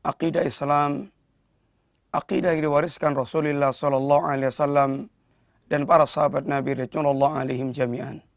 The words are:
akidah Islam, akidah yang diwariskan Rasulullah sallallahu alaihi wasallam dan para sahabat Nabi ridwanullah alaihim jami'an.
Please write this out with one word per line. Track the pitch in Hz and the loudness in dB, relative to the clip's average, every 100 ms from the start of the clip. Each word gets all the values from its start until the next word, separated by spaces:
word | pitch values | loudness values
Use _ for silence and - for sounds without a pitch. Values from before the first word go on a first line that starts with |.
akidah | - 135 165 165 165 | -6 -4 -2 0 -2
Islam, | - 143 147 143 143 - _ _ _ _ _ _ _ _ _ _ | -4 0 2 2 -2 -8 _ _ _ _ _ _ _ _ _ _
akidah | - - 190 175 160 | -8 -4 -2 0 0
yang | |
diwariskan | 151 143 165 - 151 | 2 0 0 -2 -2
Rasulullah | 139 127 160 151 143 143 | -2 -2 -2 0 2 0
sallallahu | 127 147 135 139 143 151 | 0 0 0 4 2 2
alaihi | 139 135 | -2 -2
wasallam | 123 147 143 139 135 220 _ _ _ _ _ _ | 0 0 2 2 0 -8 _ _ _ _ _ _
dan | 151 | -4
para | 139 165 147 | 4 4 4
sahabat | - 147 143 139 | 2 0 0 -2
Nabi | 139 135 135 127 | -4 -2 -4 -4
ridwanullah | 156 147 139 139 151 | -2 0 2 2 0
alaihim | 131 131 131 | -4 -4 -4
jami'an. | 123 127 120 127 156 _ | -2 -4 -4 -8 -12 _